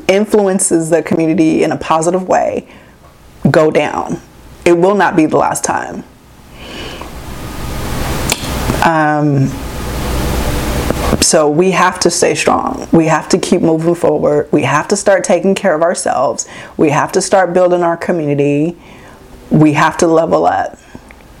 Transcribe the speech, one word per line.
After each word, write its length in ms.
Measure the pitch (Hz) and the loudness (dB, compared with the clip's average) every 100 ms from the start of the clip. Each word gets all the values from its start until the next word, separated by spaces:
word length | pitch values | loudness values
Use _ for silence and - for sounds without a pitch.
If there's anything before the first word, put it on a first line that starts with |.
| - | 0
influences 840 | 196 214 214 196 190 - 170 160 | 0 2 2 2 0 0 0 2
the 140 | 165 | 0
community 600 | 156 160 160 160 156 - | 0 0 0 2 2 2
in 80 | 156 | 0
a 60 | 147 | -2
positive 500 | - 160 160 185 185 | -2 0 0 0 0
way 400 | 151 - - - - - - - - - - - | 0 0 -4 -10 -18 -20 -20 -20 -20 -20 -2 2
go 220 | 160 156 | 4 4
down. 480 | 156 147 - - - - - - - 175 | 2 -2 -4 -6 -8 -12 -20 -20 -2 2
It 80 | |
will 220 | 170 185 202 | 4 4 2
not 200 | 165 165 | 2 2
be 100 | 156 | 2
the 120 | 143 | 2
last 260 | 143 - | 0 -2
time. 400 | - 101 62 - - - - - - - - - - - - - - - - - - - - - - - - - - - - - 170 | -4 -4 -6 -12 -16 -20 -20 -20 -20 -20 -16 -14 -14 -14 -14 -14 -14 -12 -12 -10 -8 -6 -6 -4 -4 -2 -2 -4 -4 -4 -2 0 2
Um, 640 | 160 151 151 147 139 135 - - - - - - - - - - - - - - - - - | 2 2 2 2 2 0 -2 -10 -10 -8 -6 -4 -2 -2 -2 -2 -2 -2 -2 -2 -2 0 0
so 280 | - 165 151 | 2 2 2
we 220 | 151 185 | 2 2
have 280 | 175 180 185 | 2 0 2
to 80 | 175 | 0
stay 240 | - 165 | 0 0
strong. 540 | 156 - - - - - | 0 0 0 -2 -8 0
We 140 | 170 160 | 2 2
have 240 | 160 - | 0 0
to 80 | 185 | -2
keep 240 | - 185 | 0 0
moving 340 | 165 160 165 165 | 2 0 0 0
forward. 560 | 160 151 147 147 - | 0 0 2 0 0
We 120 | 147 | 0
have 240 | 135 143 - | 0 -2 -2
to 60 | 202 | -2
start 280 | - 190 | 2 2
taking 300 | 185 180 180 | 2 0 0
care 220 | 190 196 156 | 0 0 0
of 60 | |
ourselves. 680 | 170 214 - 123 127 110 - - - - | 0 0 -2 -2 -2 -4 -10 -14 -10 -2
We 120 | 156 | 0
have 220 | 139 147 | 2 0
to 80 | 190 | -2
start 320 | - 190 175 | 2 2 2
building 300 | 175 180 175 | 2 2 2
our 140 | 170 170 | 0 -2
community. 800 | - 175 151 143 143 143 160 175 - - - - - - - | -4 -2 -2 0 0 0 -2 -4 -16 -20 -20 -20 -20 -18 0
We 220 | 156 156 | 4 4
have 240 | 143 160 - | 4 0 2
to 100 | 175 | 2
level 380 | 160 165 160 170 | 2 2 2 2
up. 340 | - - - - - - - - - | 0 -4 -10 -20 -20 -20 -20 -20 -20